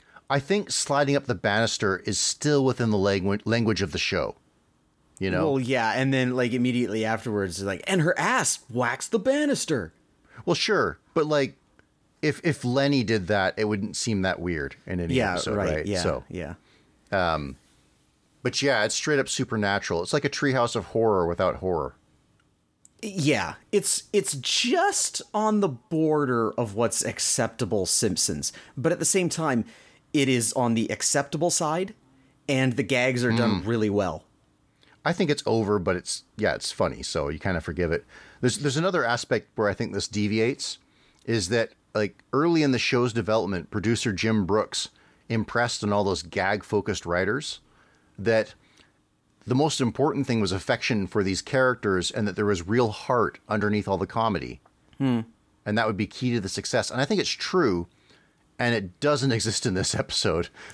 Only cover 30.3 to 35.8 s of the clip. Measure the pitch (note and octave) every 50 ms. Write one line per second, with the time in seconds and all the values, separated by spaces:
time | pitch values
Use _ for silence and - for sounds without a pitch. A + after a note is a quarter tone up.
30.3 | C3 A#2+ A2 - - C3 B2 A#2+ A2+ A2+ A2 - G#2+ - - - - C#3+ C#3+ -
31.3 | - D3+ F3 F3 - - F3 D3+ D#3 F3 F#3+ F#3+ - _ _ _ _ _ _ _
32.3 | _ _ - - C#3 C3 C3 C3 A#2 A#2+ A#2+ F#2+ C3 B2 B2 C3 B2+ A#2+ B2 B2
33.3 | A2+ A2+ A#2+ G#2+ G2+ F2+ F2+ G#2+ A#2+ A2+ G#2+ G#2 G2 G#2 G2 F2+ D#2 D#2 - _
34.3 | _ _ _ _ _ _ _ _ _ _ _ _ _ _ - D3 F3 F3 G3 D3
35.3 | D3 C#3+ - - A2+ A2+ G#2+ G2 G#2 G#2